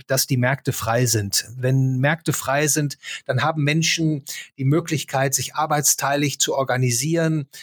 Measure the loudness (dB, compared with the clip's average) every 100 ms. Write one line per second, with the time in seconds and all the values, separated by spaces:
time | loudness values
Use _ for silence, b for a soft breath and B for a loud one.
0 | -2 -2 0 2 2 0 -2 -2 0 2
1 | 2 0 -2 -4 -4 -4 0 2 2 2
2 | 0 0 -2 -4 -2 0 2 0 -2 -6
3 | B B B 2 2 2 2 2 2 2
4 | 0 0 -6 B B -2 2 2 2 -4
5 | -2 0 0 0 -4 -4 -2 0 0 0
6 | 0 0 0 0 -2 0 0 2 2 0
7 | 0 0 2 0 -4 B